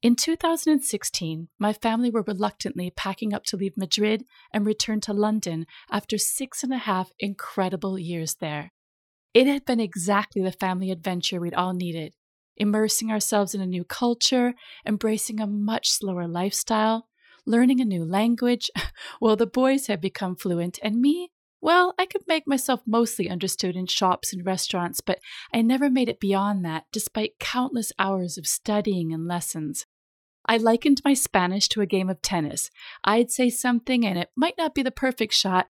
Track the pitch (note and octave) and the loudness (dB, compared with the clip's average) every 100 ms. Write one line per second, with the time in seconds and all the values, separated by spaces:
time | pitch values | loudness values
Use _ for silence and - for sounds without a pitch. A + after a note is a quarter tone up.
0 | A#3 B3 - E4 E4 E4 - D4+ - G3+ | 4 2 2 0 0 2 4 2 2 -4
1 | - - E3 D#3+ E3+ _ G#3 A3 A#3 A3+ | -4 -6 -6 -6 -10 _ -2 0 -2 0
2 | B3 A3+ G#3+ F#3+ G#3 - - - F3+ - | 0 0 -2 -2 -2 -2 -8 -6 -8 -6
3 | G3 G3 A3 G3+ - F#3+ G3 - F#3 - | -6 -4 -4 -4 -4 -4 -4 -4 -2 2
4 | G#3 G#3+ - _ - G#3+ G#3 G#3+ - G#3+ | 2 0 -4 _ -6 -2 0 0 -2 -2
5 | G#3 G3+ G#3+ A3 F3+ D#3+ E3 - - G3+ | -2 0 2 0 -2 -6 -6 -14 -6 -6
6 | - G#3+ - - C4 - B3+ C4 A3+ F#3 | -2 -2 -2 -4 -8 -6 -4 -4 -2 -2
7 | F#3 _ G3 G3 - - F#3 F3+ G3 F#3+ | -2 _ -6 -6 -8 -2 -2 -2 -4 -6
8 | E3+ E3+ D#3+ - D#3+ D3+ E3 _ _ _ | -6 -6 -6 -6 -6 -6 -10 _ _ _
9 | _ _ _ A3+ C4 C#4+ - A#3+ G#3+ F#3+ | _ _ _ 4 6 2 0 -2 -2 -4
10 | F3 G3+ G#3 - F#3 F#3 F#3+ F#3 F#3+ F3+ | 0 0 0 -4 -4 -2 -4 -2 -4 -4
11 | F3+ F3+ - F3+ E3+ - F3+ F3+ F3 E3 | -4 -4 -4 -4 -4 -2 -2 -2 -4 -6
12 | D#3 _ _ _ _ _ G#3 G#3 G#3+ - | -10 _ _ _ _ _ 0 2 2 0
13 | A3 G#3+ - G#3 G3 G3+ F#3+ F3+ F3 - | -2 -2 0 0 0 -2 -4 -4 -6 -2
14 | A#3+ A#3 - C4 B3 B3 - - - G#3 | 0 2 2 2 2 -2 -14 -12 -4 -2
15 | A3 A3+ - G#3+ G#3+ G#3 G#3 A3 - - | 0 -2 -4 -4 -4 -2 -2 -2 -2 -2
16 | G3+ F3+ E3+ E3+ F#3+ - - A3 A3 A3+ | -2 -4 -4 -2 -2 -2 0 2 2 0
17 | - _ _ _ - A#3 B3+ B3+ A#3+ F3+ | -4 _ _ _ 0 4 6 4 2 0
18 | E3 F#3+ A3+ A#3 A#3+ B3 - - - - | 0 2 2 2 2 0 -2 -6 -8 -8
19 | - - A3 A3 A3+ - C4 C4+ C4+ G3 | -18 0 2 4 2 2 4 2 0 -4
20 | F#3 - F#3+ F3+ F#3+ F3 F3 - G#3+ A3 | -4 -4 -6 -4 -2 -2 -2 -4 -2 2
21 | C4+ E4 F4 _ _ _ - F4 F4+ F4+ | 4 2 -4 _ _ _ 4 4 4 0
22 | F#4 G4 - D#4+ D4 C#4 - B3+ - A3+ | -2 -2 0 -2 2 -2 0 -2 0 2
23 | A3+ - F3+ F3+ F#3+ - F#3 F3+ F#3 - | 2 0 -4 -2 -4 -2 -4 -4 -4 0
24 | F#3+ F3+ - F#3+ F3 F#3 - F#3 F3 - | 2 2 -2 -6 -4 -2 -2 -2 -2 -4
25 | - - - - - A#3 A3+ C4 C#4+ C4 | -4 -4 -6 -20 -4 0 2 4 2 2
26 | A#3+ - G3 G3 G3+ G3+ F3 D#3+ - A3 | 0 0 0 0 0 -2 -2 -6 -6 -8
27 | - - A3 _ - B3 B3+ A#3+ A3 - | -6 -4 -4 _ -6 -2 -2 -2 -6 -2
28 | F#3 F#3+ F3 D#3+ D3+ - - G#3 G#3 F#3 | -2 0 -4 -6 -6 -4 0 0 0 0
29 | D#3+ D#3+ E3+ F3 - E3 D3+ - - _ | -2 -4 -4 -4 -4 -6 -6 -8 -12 _
30 | _ _ _ _ - A3+ A3+ A#3 D4+ C#4 | _ _ _ _ 2 4 6 4 4 4
31 | C#4+ C4+ - G3+ F3+ G3 - - G3+ G3 | 6 4 4 2 2 2 0 0 2 2
32 | F#3+ F#3 - F3+ D3 - - - - - | 2 -2 -2 0 0 -4 -8 -10 -20 -4
33 | - A3 A#3+ - B3+ A#3+ B3+ A#3 - B3+ | 2 4 2 2 0 2 0 0 2 2
34 | A3 F3+ F3+ - D#4+ F4 D#4+ C#4+ B3+ - | 2 0 -4 0 0 2 -2 0 -2 0
35 | C4 B3 A3 - F#3+ F#3 - | -2 0 0 0 2 2 0